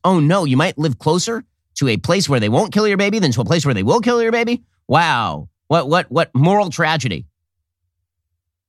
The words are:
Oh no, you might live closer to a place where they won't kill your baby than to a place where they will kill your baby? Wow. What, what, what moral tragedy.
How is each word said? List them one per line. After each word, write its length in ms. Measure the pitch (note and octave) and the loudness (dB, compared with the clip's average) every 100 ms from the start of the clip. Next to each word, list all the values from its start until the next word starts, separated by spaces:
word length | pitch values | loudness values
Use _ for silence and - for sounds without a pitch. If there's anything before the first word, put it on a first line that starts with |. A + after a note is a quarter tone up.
Oh 160 | F3 F#3 | 0 2
no, 260 | D3 G3 D#3 | 2 2 2
you 120 | B2+ | 2
might 200 | F3+ E3 | 0 0
live 180 | D#3 A#2+ | -4 -2
closer 480 | D#3 F3 G3+ A#3 - _ _ - | -2 -2 -2 -8 -10 _ _ -4
to 120 | C3+ | -2
a 100 | G#2+ | -2
place 300 | - F3+ D#3 | -4 -4 -2
where 120 | C3+ | 0
they 100 | G#2 | 0
won't 240 | C3 G#3 | 0 0
kill 140 | G3+ G#3+ | 0 0
your 100 | G3 | 0
baby 220 | G3+ A3 | 0 0
than 120 | G#3+ | 0
to 80 | A#2 | -2
a 40 | F#2+ | 0
place 180 | E3+ | 0
where 120 | C#3+ G#2 | 0 -2
they 80 | |
will 180 | G2+ G#3+ | 2 2
kill 200 | A#3 A#3+ | 2 0
your 100 | A3+ | 0
baby? 320 | A#3 A#3 A#3+ _ _ - | 0 -2 -4 _ _ 0
Wow. 600 | D3 E3+ B2+ G#2 D2+ D2+ _ - | 2 2 0 -2 -6 -14 _ -2
What, 200 | E3 C#3 | -2 2
what, 240 | E3+ - | 0 0
what 220 | C3+ D3 | -2 0
moral 380 | B2+ D#3 G#3 G3 | 2 2 2 0
tragedy. 560 | D3 D#3 D#3+ C3 D#2+ - _ _ _ _ _ _ _ _ _ _ _ _ _ | -2 -2 0 -2 -6 -10 _ _ _ _ _ _ _ _ _ _ _ _ _